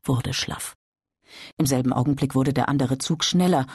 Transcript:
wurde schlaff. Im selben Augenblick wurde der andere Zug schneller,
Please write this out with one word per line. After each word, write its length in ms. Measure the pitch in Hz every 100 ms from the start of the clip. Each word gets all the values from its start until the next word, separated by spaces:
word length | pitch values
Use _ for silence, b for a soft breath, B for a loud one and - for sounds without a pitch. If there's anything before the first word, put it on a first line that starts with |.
wurde 300 | - 127 -
schlaff. 440 | - - 78 - - _ _ _ _ B B B -
Im 80 | 151
selben 260 | 131 127
Augenblick 420 | 123 127 139 139
wurde 200 | 135 135
der 160 | 131 -
andere 260 | 139 127 131
Zug 260 | - 160
schneller, 440 | - 180 180 165 127